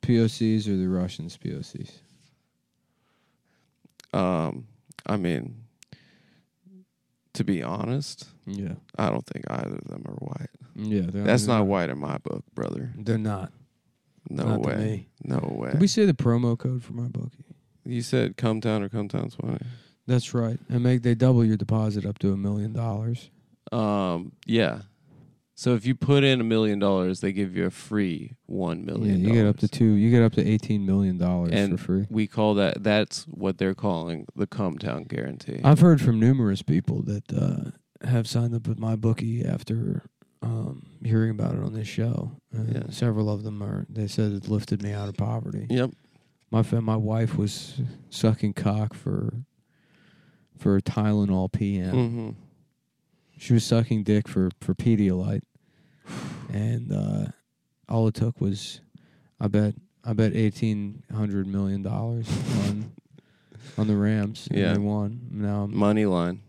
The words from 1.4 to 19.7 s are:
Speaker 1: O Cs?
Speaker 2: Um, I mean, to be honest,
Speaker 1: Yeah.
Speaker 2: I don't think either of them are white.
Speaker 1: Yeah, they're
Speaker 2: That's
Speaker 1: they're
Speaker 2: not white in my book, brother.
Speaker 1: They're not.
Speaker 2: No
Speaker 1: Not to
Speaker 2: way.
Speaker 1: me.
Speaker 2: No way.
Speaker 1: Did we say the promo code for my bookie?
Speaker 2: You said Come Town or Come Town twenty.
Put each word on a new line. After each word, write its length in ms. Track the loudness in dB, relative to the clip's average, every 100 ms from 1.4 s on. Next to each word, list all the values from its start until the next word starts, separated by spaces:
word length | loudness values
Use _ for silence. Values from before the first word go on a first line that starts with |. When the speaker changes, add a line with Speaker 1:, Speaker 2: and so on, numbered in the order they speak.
| -10
Speaker 1:
O 60 | -10
Cs? 400 | -12 -14 -16 -16 _ _ _ _ _ _ _ _ _ _ _ _ _ _ _ _ _ _ _ _ -6
Speaker 2:
Um, 540 | -2 0 0 -2 -6 -14 _ _ -16 -4
I 100 | -2
mean, 400 | 0 -2 -6 -14 -20 _ -20 -20 _ _ _ _ _ _ -20 -20 _ _ _ _ _
to 100 | -6
be 180 | -2 -2
honest, 680 | -2 -6 -4 -4 -6 -12 -20 _ -12
Speaker 1:
Yeah. 280 | -8 -8 -10 _ -2
Speaker 2:
I 140 | 0
don't 160 | 0 -6
think 180 | -12 -8
either 260 | -6 -6 -8
of 80 | -10
them 160 | -12 -12
are 80 |
white. 360 | -10 -10 -10 -12 _ -20 -10
Speaker 1:
Yeah, 260 | -2 0 0
they're 140 | -2
Speaker 2:
That's 220 | 4 4 4
Speaker 1:
they're 100 | 2
Speaker 2:
not 80 | 4
white 240 | 2 0
in 80 | -4
my 200 | -6 -6
book, 260 | -6 -8 -8
brother. 380 | -8 -6 -6 -8 -8
Speaker 1:
They're 220 | -2 -2
not. 340 | 0 -4 -8 _ _ _ _ _ _ _ -10
Speaker 2:
No 140 | -4
Speaker 1:
Not 180 | 0 0
to 60 | 0
Speaker 2:
way. 80 | -2
Speaker 1:
me. 320 | -2 -4 -8 _
Speaker 2:
No 140 | -4 -2 -2 -6
way. 140 | -2
Speaker 1:
Did 80 | 4
we 60 | 4
say 180 | 4 2
the 80 |
promo 420 | 4 2 2 2 0
code 240 | -2 -4
for 120 | -6
my 140 | -8 -6
bookie? 360 | -6 -10 -14 -20 -20 _ _
Speaker 2:
You 160 | -8 -6
said 340 | 0 0 0 0
Come 240 | -2 0
Town 220 | 0 0
or 60 | -2
Come 200 | -4 -4
Town 200 | -4 -6
twenty. 340 | -6 -6 -6 -8